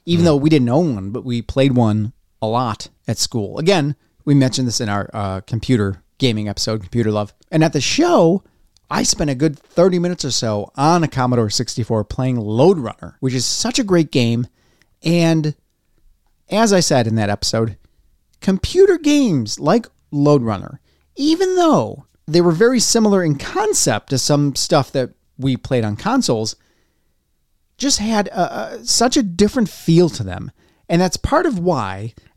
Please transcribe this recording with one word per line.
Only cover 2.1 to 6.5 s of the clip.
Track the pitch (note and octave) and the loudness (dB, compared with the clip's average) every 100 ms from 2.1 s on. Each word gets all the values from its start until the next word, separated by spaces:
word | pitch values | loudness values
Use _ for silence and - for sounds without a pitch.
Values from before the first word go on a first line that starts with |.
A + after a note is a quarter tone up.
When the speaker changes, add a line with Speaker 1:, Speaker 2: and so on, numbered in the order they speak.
| - _ _ | -8 _ _
Speaker 1:
a | G#2+ | -4
lot | A#2 B2 G#2 - _ - | -2 -4 -6 -12 _ -8
at | A2+ | -6
school. | - A#2+ G2 - | -4 -4 -6 -2
Again, | D#3+ F#3+ C#3+ - _ _ | 0 2 0 -4 _ _
we | D3 | 2
mentioned | C#3+ C3 C3+ B2 | 2 2 0 -4
this | - | -4
in | A2 | -4
our, | G2+ - | -4 -6
uh, | G#2+ G2+ F#2+ | -6 -6 -6
computer | - A2+ - B2 G2 F#2 _ - | -6 -6 0 0 0 -4 _ -4
gaming | C3 G#2+ | -2 0
episode, | G#2 | -4